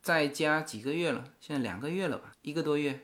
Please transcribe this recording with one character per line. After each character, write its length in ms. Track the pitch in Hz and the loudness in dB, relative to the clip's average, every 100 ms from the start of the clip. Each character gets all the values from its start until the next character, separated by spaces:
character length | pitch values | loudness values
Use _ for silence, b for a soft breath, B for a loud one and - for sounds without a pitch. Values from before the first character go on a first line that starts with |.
在 260 | - 165 147 | 2 4 4
家 320 | 143 151 156 | 2 2 2
几 220 | 156 110 | 0 -6
个 100 | 131 | -2
月 180 | 160 165 | 0 0
了？ 140 | 120 127 - | 0 -6 -14
现 160 | - 147 | -6 -2
在 60 | |
两 180 | 113 92 | -2 -4
个 80 | 147 | -4
月 180 | 180 180 | -2 -2
了 100 | 110 | -2
吧， 140 | - - | -8 -12
一 100 | - | -4
个 100 | 156 | -2
多 140 | 151 147 | 2 2
月， 240 | 143 135 | 0 -2